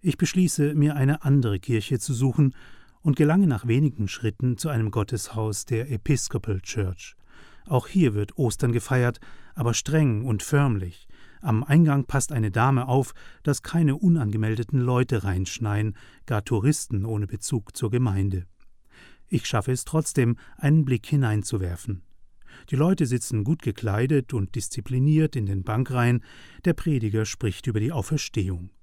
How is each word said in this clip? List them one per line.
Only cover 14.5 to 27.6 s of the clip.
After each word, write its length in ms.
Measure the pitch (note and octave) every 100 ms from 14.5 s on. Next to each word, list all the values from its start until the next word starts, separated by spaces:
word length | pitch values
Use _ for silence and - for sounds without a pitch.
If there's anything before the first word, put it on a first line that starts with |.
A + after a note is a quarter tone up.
| A2 A2 C3
Leute 440 | B2 B2 B2+ A#2
reinschneien, 720 | G2+ F#2 F#2+ - A2 G#2 G#2+ G#2 - - -
gar 180 | A2
Touristen 600 | G#2 A2+ A2+ D#3 - G#2 G#2
ohne 200 | G#2+ G2+
Bezug 500 | - - B2+ - -
zur 140 | A2+
Gemeinde. 560 | A#2 B2+ G2 G2 F#2 F2+ - - - _ - - - -
Ich 180 | D3+ -
schaffe 260 | A2+ G#2
es 120 | B2+
trotzdem, 520 | - D#3 D#3 - A#2+ A#2+ - -
einen 280 | C#3+ D#3
Blick 220 | C3+ B2 -
hineinzuwerfen. 960 | D3 B2+ G#2+ G2+ A2 F#2 F2 - F#2+ - - - - - - -
Die 80 | C3
Leute 300 | D#3 F#3+ C#3+
sitzen 380 | B2 - A2+
gut 180 | G#2 D#3+
gekleidet 720 | - G#2 A2 G2+ C3 D3 B2+
und 200 | B2 F#2+
diszipliniert 840 | - - - A2 B2+ C#3 D3+ D#3 C3
in 100 | G2+
den 160 | G2
Bankreihen. 600 | F#2 A2 B2+ B2+ A#2+ B2 - - - -
Der 100 | -
Prediger 500 | D#3+ - C#3+ G#2+ A2
spricht 420 | A2 - A2+ F2+